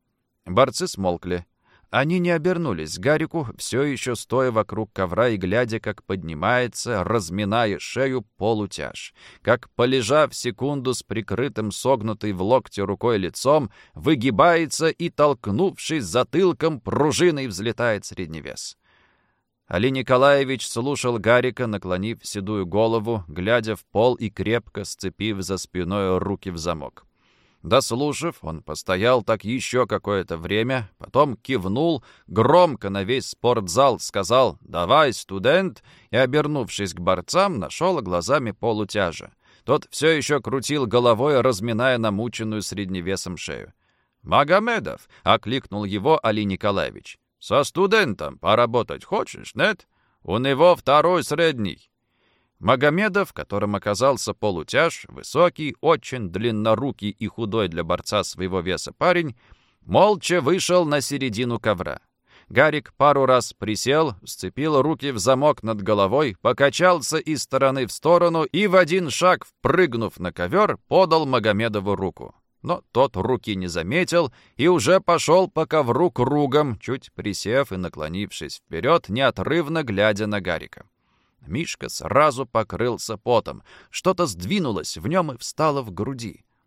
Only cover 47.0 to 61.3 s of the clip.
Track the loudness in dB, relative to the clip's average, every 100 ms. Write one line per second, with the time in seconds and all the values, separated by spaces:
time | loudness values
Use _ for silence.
47 | -18 -20 _ _ -2 0 0 0 2 4
48 | 2 -2 -8 -4 2 2 2 0 -2 -8
49 | -6 -4 -4 -10 -12 -2 -2 -2 _ _
50 | _ _ -6 -2 0 4 6 6 4 4
51 | 6 2 0 0 0 0 -6 -8 _ _
52 | _ _ _ _ _ _ 0 2 4 2
53 | 0 0 -2 -6 -8 -4 -2 -2 -2 0
54 | 2 0 -4 -4 -2 -2 -2 0 0 -2
55 | -14 -18 -6 0 2 0 -8 -2 0 0
56 | -2 -8 -6 -4 -2 0 2 2 0 -6
57 | -8 -6 -8 -6 -4 -2 -2 -2 -4 -4
58 | -2 -2 -2 -6 -4 -4 -2 -4 -6 -4
59 | 0 0 -2 -8 _ -20 _ _ 0 4
60 | 4 4 0 0 2 0 2 2 2 0
61 | -2 -4 -4